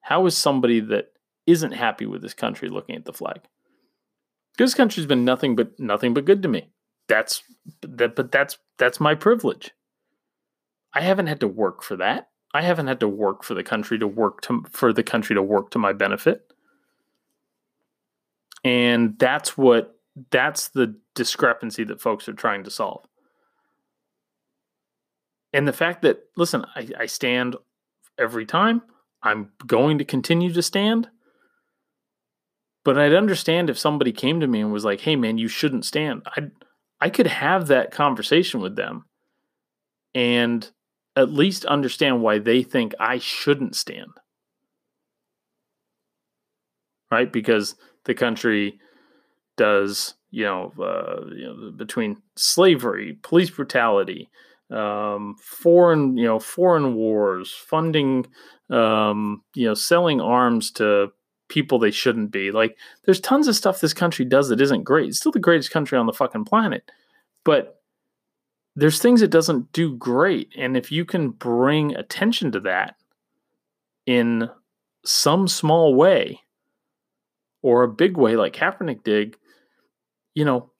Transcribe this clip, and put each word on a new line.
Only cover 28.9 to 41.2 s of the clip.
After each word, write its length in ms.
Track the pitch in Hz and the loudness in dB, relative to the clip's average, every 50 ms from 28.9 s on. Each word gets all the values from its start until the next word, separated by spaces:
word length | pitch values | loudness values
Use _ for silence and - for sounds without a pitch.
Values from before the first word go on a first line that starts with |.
| _ _ _ _ _ _ | _ _ _ _ _ _
I'm 300 | - 113 107 107 104 101 _ _ - | -2 -2 -2 -2 -6 -12 _ _ -4
going 320 | 123 123 113 127 151 156 147 | 0 2 2 4 2 2 0
to 60 | 143 | -2
continue 480 | - - 135 - - 170 170 175 180 170 | -4 -4 -6 0 0 0 0 0 0 -2
to 100 | 175 165 | -2 -4
stand. 460 | - - 190 202 214 226 233 233 - _ _ _ _ _ _ _ _ _ _ _ _ _ _ _ _ _ _ _ _ _ _ _ _ _ _ _ _ _ _ _ _ _ _ _ | -2 -2 -2 0 0 0 -2 -4 -6 _ _ _ _ _ _ _ _ _ _ _ _ _ _ _ _ _ _ _ _ _ _ _ _ _ _ _ _ _ _ _ _ _ _ _
But 140 | 143 135 139 | 0 2 4
I'd 160 | 147 143 151 | 4 6 6
understand 560 | 180 208 214 190 160 - - 160 175 175 156 | 4 4 2 0 -2 0 0 0 0 0 -2
if 80 | 131 - | -4 -2
somebody 340 | - 156 151 147 135 123 110 | -2 -2 0 0 0 -2 -2
came 280 | - - 127 156 170 | -2 -2 -2 0 0
to 60 | 156 | 0
me 140 | 135 120 107 | 0 0 0
and 100 | 107 107 | -2 -2
was 140 | 104 104 104 | -4 -2 -2
like, 160 | 107 101 98 | -2 -2 -2
"Hey, 160 | - 156 156 | 0 -2 0
man, 220 | 139 120 110 113 113 | 0 0 0 -2 -2
you 100 | 113 110 | -4 -4
shouldn't 380 | - - - 151 135 117 - | -4 -2 -4 -2 -2 -4 -8
stand." 340 | - - 151 156 151 123 104 - | -4 -4 -4 -4 -4 -6 -8 -12
I, 240 | - - - 147 - _ _ - _ _ _ _ _ _ _ | -10 -10 -10 -10 -10 _ _ -20 _ _ _ _ _ _ _
I 80 | - 170 | -4 -2
could 180 | - - 233 | 2 2 0
have 420 | 165 - - 139 147 180 190 175 147 | 0 0 -2 -2 0 0 0 2 2
that 240 | 139 127 - - - | 2 2 2 -2 -2
conversation 680 | - 147 143 131 107 107 - 139 165 185 - - 120 | 0 0 0 0 -2 -2 0 2 2 2 0 -4 -6
with 160 | 98 92 101 | -6 -6 -6
them 300 | 107 101 98 107 113 - _ _ _ _ _ _ _ _ _ _ _ _ _ _ _ _ _ _ _ _ _ _ | -6 -8 -8 -8 -14 -18 _ _ _ _ _ _ _ _ _ _ _ _ _ _ _ _ _ _ _ _ _ _
and 560 | 131 123 120 120 120 120 117 120 117 110 - _ _ _ _ _ _ _ _ _ | -2 0 2 2 2 2 2 0 -4 -6 -8 _ _ _ _ _ _ _ _ _
at 140 | 139 | 2